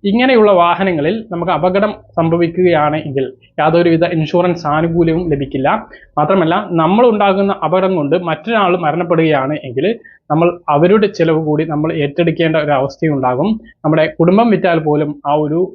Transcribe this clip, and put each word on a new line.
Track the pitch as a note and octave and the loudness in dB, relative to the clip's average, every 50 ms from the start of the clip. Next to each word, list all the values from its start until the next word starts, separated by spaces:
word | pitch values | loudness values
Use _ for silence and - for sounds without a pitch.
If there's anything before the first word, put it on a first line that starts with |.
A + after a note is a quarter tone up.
| - G3+ | -2 0
ഇങ്ങനെയുള്ള | G3 A3+ B3+ C4+ C4 A#3 G#3+ G#3 | 0 2 2 4 4 4 6 6
വാഹനങ്ങളിൽ | G3 F3+ E3+ F3 E3+ E3 G3 G3 F3 D#3 C#3+ D#3+ G#3 A3+ - - | 6 4 4 2 2 0 0 -2 0 0 -2 -2 -4 -4 -8 -8
നമുക്ക് | F3+ E3+ E3+ F3 F3 | -8 -6 -2 -2 -2
അപകടം | D3 E3 F#3 F#3 G3 G3+ G#3 G#3+ - - - - | 0 0 0 0 0 -2 -2 -4 -8 -16 -8 -4
സംഭവിക്കുകയാണെങ്കിൽ | - E3 E3 E3 F3 E3+ E3 E3+ F3 F#3 F3+ E3+ D3+ D3 D3+ D3+ D#3 D3 D3 C3 C#3 C3 B2 - _ _ _ _ - | -2 0 0 2 0 0 -2 0 0 2 2 2 2 2 0 -2 -4 -6 -4 -4 -4 -4 -4 -8 _ _ _ _ -2
യാതൊരുവിധ | D3+ D#3+ E3 E3+ F3 F3 E3 E3 F3 E3+ F3+ | 0 2 2 4 4 4 2 2 0 0 0
ഇൻഷുറൻസ് | D#3+ D#3 D3 - F3 F3 F3+ F3 E3+ E3 D3+ D3 | -2 -4 0 0 0 0 0 -2 -2 -4 -2 -2
ആനുകൂല്യവും | D#3 E3 E3 E3 E3+ E3+ D#3+ D#3+ D#3+ F#3 E3+ | 0 0 0 0 0 0 2 0 -2 -2 -2
ലഭിക്കില്ല. | D3 C#3 C#3 C3 - C3 C3 C#3+ D3+ - - - - - - _ _ D3 | -2 -4 -4 -6 -6 -2 -2 0 -2 -2 -4 -12 -20 -20 -20 _ _ -2
മാത്രമല്ല, | D3+ D3+ F#3+ G3 E3+ D#3+ E3+ G3 G#3+ - F3 E3 | 0 2 2 2 2 0 0 -2 -4 -2 -2 0
നമ്മൾ | D#3+ D#3 F#3+ A3 A#3+ A#3+ | 2 2 2 4 4 4
ഉണ്ടാകുന്ന | A3 G#3 G#3 G3 F#3+ G3 G3 G3 G3 - E3 | 2 2 2 0 2 0 0 -2 -2 -2 -2
അപകടം | D#3 F3 F#3 F#3 F#3 F#3+ F3+ | -2 0 0 0 0 0 -2
കൊണ്ട് | C#3+ C#3 D#3+ F3+ F3 E3+ | 0 0 -2 -2 -2 -4
മറ്റൊരാൾ | D#3 D#3 - G#3+ A#3 A3 G3+ F3+ F3 F3 E3+ | -6 -6 -4 -4 -2 0 2 2 0 0 0
മരണപ്പെടുകയാണ് | D3+ D3 E3 F3+ E3+ F3 D#3+ E3 D#3+ D3+ C#3 C3 C3+ D3+ D3 - C3 | -2 -2 -2 -2 -2 0 0 2 2 2 0 0 -4 -6 -8 -8 -8
എങ്കിൽ | A#2+ C3 D3+ G3 A3+ A3+ - - - _ _ _ | -6 -2 -2 -2 -4 -4 -10 -20 -20 _ _ _
നമ്മൾ | - D#3 E3+ F3 F3 F3 _ - | 0 0 0 0 -2 -4 _ -2
അവരുടെ | D3 C#3+ D#3+ F3+ G3+ A3 G#3 G3 G3+ - | 0 2 4 4 4 2 2 0 0 0
ചിലവ് | E3+ D#3+ E3 D#3 D#3+ D3+ | 0 0 0 0 0 -2
കൂടി | D3+ D3 D#3+ D#3+ | -2 -2 -2 -2
നമ്മൾ | D#3 D3 D3+ D#3+ D#3+ D#3+ | -2 -4 -4 -4 -2 -4
ഏറ്റെടുക്കേണ്ട | C#3+ C#3+ C#3+ - F3 E3 D#3 - E3+ D#3+ D#3+ | -4 -4 -2 0 0 0 0 0 -2 0 0
ഒരു | D#3+ D3+ D3 D3 C3+ | 0 0 0 0 0
അവസ്ഥയുണ്ടാകും. | C3+ C3+ - _ - D#3+ D3 C3+ B2+ B2+ B2 B2+ D#3 G#3 A3 A3 - - - _ - | 0 -4 -4 _ -2 -2 -2 0 0 -2 0 0 -2 -2 -2 -4 -6 -18 -20 _ -2
നമ്മുടെ | D#3 D#3 D#3+ D#3 D#3+ - - | -2 0 2 0 -2 0 0
കുടുംബം | E3 E3+ F#3+ G#3 A#3 A#3 G#3 | 2 2 4 4 4 2 2
വിറ്റാൽ | E3+ - F#3 E3+ E3 | 0 0 0 0 0
പോലും | D#3 D3+ D3 D3 D#3 D3 C#3+ - _ C#3+ | 0 0 0 0 -2 -4 -6 -8 _ -2
ആ | D3 D#3 D3+ | -2 -2 0
ഒരു | D3 D3+ E3+ F#3 F#3+ | -2 -2 -2 -2 -4